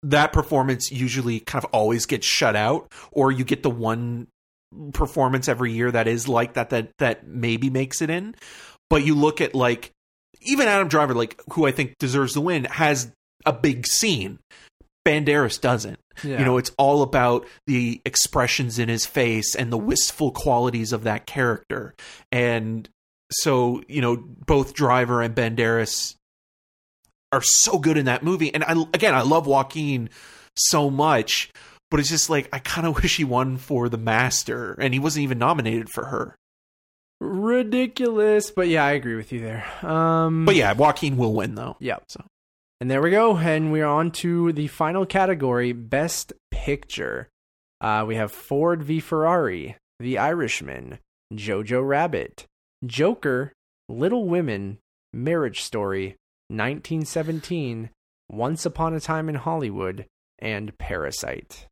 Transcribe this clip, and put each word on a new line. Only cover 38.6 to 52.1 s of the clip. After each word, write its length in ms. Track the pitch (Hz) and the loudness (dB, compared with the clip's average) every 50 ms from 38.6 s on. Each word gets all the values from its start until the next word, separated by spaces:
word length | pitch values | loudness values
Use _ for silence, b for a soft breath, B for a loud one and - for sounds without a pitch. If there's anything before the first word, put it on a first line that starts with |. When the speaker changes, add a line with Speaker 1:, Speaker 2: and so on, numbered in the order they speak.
| 180 | 0
Speaker 2:
yeah, 160 | 175 165 160 147 | 2 4 4 4
I 80 | 143 | 2
agree 240 | 147 143 123 120 113 | 2 0 -2 -4 -6
with 160 | 113 110 - | -6 -6 -8
you 80 | 131 120 | -8 -8
there. 240 | 113 113 110 113 B B B B B | -8 -8 -8 -8 B B B B B
Um, 600 | 170 160 160 165 165 165 165 160 160 160 160 160 | -2 0 2 2 2 2 2 2 2 2 2 4
Speaker 1:
But 100 | 185 196 | 4 6
yeah, 180 | 160 120 98 101 | 6 4 4 4
Joaquin 420 | 113 143 151 143 - - 147 135 | 6 4 4 4 2 -2 -2 0
will 160 | 123 123 113 107 | 0 0 2 0
win, 220 | 110 95 - 107 | 0 -2 -4 -6
though. 220 | - 123 123 - _ | -8 -10 -12 -12 _
Speaker 2:
Yeah. 180 | - 123 107 - _ | -8 -8 -8 -8 _
Speaker 1:
So. 160 | _ - - - - _ _ _ _ _ _ _ _ _ _ | _ -20 -20 -20 -20 _ _ _ _ _ _ _ _ _ _
Speaker 2:
And 80 | 123 127 | -4 -2
there 120 | 131 135 | 0 2
we 100 | 151 170 | 2 4
go, 260 | 185 208 240 233 208 | 4 6 6 4 4
and 340 | 170 160 170 156 156 160 156 | 4 2 2 2 2 2 0
we're 140 | 151 156 151 | 0 2 2
on 260 | 147 147 151 165 170 | 2 2 2 0 0
to 400 | 165 - - 175 170 170 170 170 165 | -2 -2 -2 0 0 2 2 2 0
the 140 | 147 151 | 0 -4
final 380 | 143 - - 160 156 175 196 190 | -6 -2 -2 -2 0 2 0 -2
category, 640 | 190 - 196 190 185 190 156 139 131 123 120 123 123 120 | 0 2 2 2 2 2 0 0 0 0 0 0 0 -2
Best 600 | 120 117 110 131 139 156 170 - - - - - _ _ _ | -4 -6 -2 -2 0 0 -2 -4 -6 -8 -10 -16 _ _ _
Picture. 800 | - - - - 143 139 - - - - 87 62 53 62 - _ _ _ _ _ _ _ _ _ _ _ | -6 -6 -2 -4 -4 -6 -6 -12 -10 -8 -6 -6 -6 -8 -10 _ _ _ _ _ _ _ _ _ _ _
Uh, 220 | - 107 107 107 107 | -4 -2 0 0 -2
we 80 | 110 113 | -2 -2
have 160 | 110 107 101 | -4 -4 -4
Ford 500 | - - - - 143 139 156 170 175 165 151 | -6 -14 -8 -4 -2 0 2 2 0 0 -2
v 160 | 139 160 160 | -2 -2 -4
Ferrari, 760 | - - 165 156 156 165 175 180 151 110 92 85 71 - 113 _ _ _ _ _ | -2 -2 -2 2 2 2 2 2 0 0 -2 -4 -8 -12 -14 _ _ _ _ _
The 180 | 120 123 127 | -6 -4 -2
Irishman, 840 | 98 107 139 170 170 147 113 - - - 69 67 64 62 64 - - _ _ _ _ _ _ 107 | 0 0 0 0 -2 -2 -4 -4 -6 -8 -10 -12 -12 -12 -14 -18 -18 _ _ _ _ _ _ -14
Jojo 520 | 107 101 110 101 98 110 107 123 127 135 | -10 -6 -4 -4 -4 -2 -2 -2 -2 0
Rabbit, 580 | 135 139 143 165 175 | 0 0 0 0 0